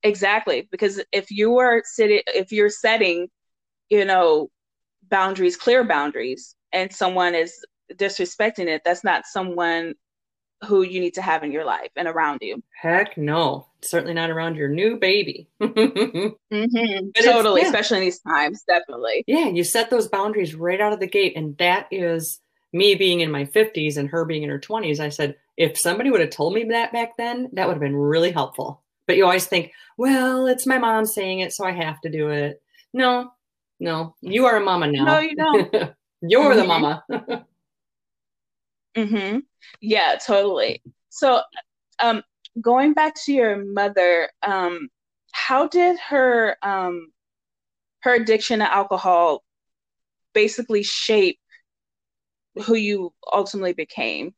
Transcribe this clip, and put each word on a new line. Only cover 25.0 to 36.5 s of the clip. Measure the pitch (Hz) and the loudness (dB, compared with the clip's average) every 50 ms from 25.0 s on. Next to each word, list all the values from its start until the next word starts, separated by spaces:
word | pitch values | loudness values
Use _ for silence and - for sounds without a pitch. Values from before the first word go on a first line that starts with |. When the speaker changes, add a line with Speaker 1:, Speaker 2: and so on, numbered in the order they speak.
Speaker 2:
I | 151 147 | -4 -6
said, | 143 - 151 139 143 _ _ _ _ | -4 -4 -4 -4 -4 _ _ _ _
"If | - 165 151 151 - | 0 0 0 0 -2
somebody | - 175 180 208 247 277 | -2 -2 -2 0 0 2
would | 247 196 | 2 2
have | 160 139 | 2 0
told | - - 147 165 190 | -2 -2 -2 -2 0
me | 220 233 | -2 -2
that | 220 233 233 226 - | -2 -2 -2 -2 -2
back | - 233 233 233 - | -4 -6 -6 -6 -6
then, | - 233 233 240 247 254 254 - | -8 -6 -6 -6 -6 -8 -8 -4
that | 185 180 | -4 -2
would | 165 175 | -2 -2
have | 147 | -2
been | 143 139 143 | -2 -2 -2
really | 143 143 147 151 165 165 185 | 0 0 2 2 2 2 2
helpful." | 175 156 135 127 - - - - 143 _ _ _ _ _ _ | 0 -2 -4 -4 -6 -10 -10 -10 -10 _ _ _ _ _ _
But | - 175 | 0 4
you | 175 190 | 4 6
always | 180 180 185 180 | 6 4 2 0
think, | - 190 175 165 - - - - - _ | 0 -2 -2 -2 -4 -12 -20 -20 -20 _
"Well, | - 240 269 269 262 254 262 254 254 262 | -2 2 2 2 4 2 2 0 0 2
it's | 262 254 247 - | 0 0 0 0
my | 269 262 254 | 0 0 2
mom | 240 226 220 220 220 | 2 2 2 0 0
saying | 214 - 208 196 190 185 190 | -2 -2 -4 -4 -4 -2 -4
it, | 185 - - | -4 -6 -6
so | - 202 | -6 -4
I | 185 | -4
have | 180 175 165 156 156 147 | -4 -4 -6 -6 -6 -8
to | - 165 | -10 -8
do | 156 156 151 151 | -4 -4 -2 -2
it." | 151 147 143 147 147 _ _ _ _ _ _ _ | -2 -2 -4 -4 -6 _ _ _ _ _ _ _
No, | - 254 254 247 247 247 247 247 _ _ _ _ _ _ _ _ _ _ | -4 0 0 2 2 0 -4 -8 _ _ _ _ _ _ _ _ _ _
no, | 170 170 160 160 165 165 _ _ | -6 -4 -4 -4 -6 -8 _ _
you | - 180 196 233 262 | -10 -4 0 2 2
are | 247 226 | 4 4
a | 214 202 | 2 2
mama | 196 185 175 160 147 | 0 0 0 0 0
now. | 147 135 285 | 0 2 2
Speaker 1:
No, | 311 311 311 | 4 4 2
you | 311 320 302 | 2 0 -4
don't. | 302 311 320 285 202 180 - | -2 0 2 2 2 2 2
Speaker 2:
<laughs> | - 214 180 147 - _ _ _ _ _ | -2 -2 -2 -2 -10 _ _ _ _ _
You're | - 165 208 254 302 285 | 0 2 4 6 6 6